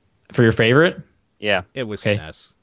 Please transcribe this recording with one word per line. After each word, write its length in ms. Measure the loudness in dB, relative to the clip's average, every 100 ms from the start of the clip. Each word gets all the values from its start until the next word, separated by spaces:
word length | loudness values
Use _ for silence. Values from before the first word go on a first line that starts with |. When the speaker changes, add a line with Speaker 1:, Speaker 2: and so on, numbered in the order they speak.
| _ _ _
Speaker 1:
For 100 | 2
your 100 | 2
favorite? 480 | 4 2 4 2 -2 -16 _ _ _
Speaker 2:
Yeah. 240 | -4 -4 -4
Speaker 3:
It 100 | -10
was 160 | -10 -6 -2
Speaker 1:
Okay. 100 | -2
Speaker 3:
snes, 380 | -6 -18 -20 _